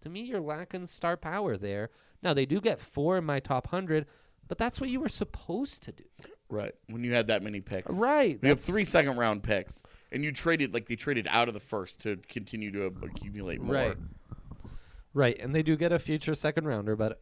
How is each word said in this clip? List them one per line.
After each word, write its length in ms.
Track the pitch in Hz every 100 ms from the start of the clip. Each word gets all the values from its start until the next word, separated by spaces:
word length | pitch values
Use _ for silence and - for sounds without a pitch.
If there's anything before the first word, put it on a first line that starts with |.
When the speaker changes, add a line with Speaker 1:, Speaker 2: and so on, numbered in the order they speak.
Speaker 1:
To 80 | 151
me, 120 | 185
you're 200 | 240 214
lacking 440 | 151 151 175 180 180
star 320 | - 170 175
power 400 | 156 190 196 98
there. 320 | 101 101 110 - _ _
Now, 120 | 180
they 120 | 143 131
do 160 | 185
get 180 | 226 151
four 380 | - - 151 185
in 60 | 156
my 140 | 139
top 280 | - 131 -
hundred, 380 | 180 185 156 147 - _ _ -
but 100 | 165
that's 220 | 233 -
what 100 | 269
you 100 | 254
were 100 | 320
supposed 720 | - 202 - - 202 277 -
to 80 | -
do. 120 | - - - - - -
Speaker 2:
Right. 240 | 104 107 - -
When 160 | 113
you 100 | 120
had 140 | 120 110
that 140 | 107
many 180 | 104 104
picks. 320 | - 95 - 180
Speaker 1:
Right, 440 | 247 302 240 120
Speaker 2:
When 40 |
you 60 | 131
have 80 | 139
Speaker 1:
that's 80 | -
Speaker 2:
three 180 | 202 190
second 320 | 170 143 123
round 240 | 117 104
picks, 380 | 104 101 - - - - -
and 120 | -
you 80 | 151
traded, 420 | 139 170 160 131
like, 120 | 113 107
they 100 | 117
traded 320 | - 127 92
out 180 | 107 120
of 60 | 104
the 40 |
first 420 | - 107 90 -
to 160 | 110 98 -
continue 420 | 120 110 113 107
to 120 | 98 95 92
accumulate 580 | - - 101 104 92 -
more. 120 | 92
Speaker 1:
Right. 240 | 135 120 92 - - - - - - - - - - -
Right, 260 | 143 127 -
and 160 | 123 156
they 80 |
do 120 | 160 151
get 140 | 170
a 40 | 170
future 360 | - 151 - 156
second 320 | 156 156 156
rounder, 280 | 110 104 107
but 200 | 107 -